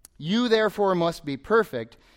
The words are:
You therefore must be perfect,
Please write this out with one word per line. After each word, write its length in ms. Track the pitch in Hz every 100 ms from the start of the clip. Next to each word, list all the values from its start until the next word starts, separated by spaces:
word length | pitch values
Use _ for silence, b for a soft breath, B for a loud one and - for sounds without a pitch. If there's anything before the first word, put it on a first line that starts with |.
| - -
You 300 | 151 220 247
therefore 480 | 220 214 202 196 180
must 300 | 170 160 147
be 120 | 135
perfect, 600 | - 226 202 123 113 - b